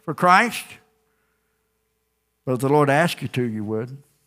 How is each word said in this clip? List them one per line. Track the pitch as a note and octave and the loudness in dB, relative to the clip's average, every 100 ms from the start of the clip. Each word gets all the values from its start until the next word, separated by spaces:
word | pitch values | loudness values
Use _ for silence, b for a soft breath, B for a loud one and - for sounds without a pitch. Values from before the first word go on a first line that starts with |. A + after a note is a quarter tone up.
for | - | -12
Christ, | D3+ F3+ F#3+ A#3 - - - _ _ _ _ _ _ _ _ _ _ _ _ _ _ _ _ | 0 4 4 4 -4 -16 -20 _ _ _ _ _ _ _ _ _ _ _ _ _ _ _ _
but | - B2+ | -6 -4
if | |
the | C3+ | 0
Lord | D3 C#3+ | 2 4
asked | C#3 E3+ - | 2 0 -4
you | C3+ | -6
to, | C3 | -4
you | B2 G#2+ | -4 -4
would. | G#2 A2 B2+ C#3 _ _ | -6 -6 -6 -14 _ _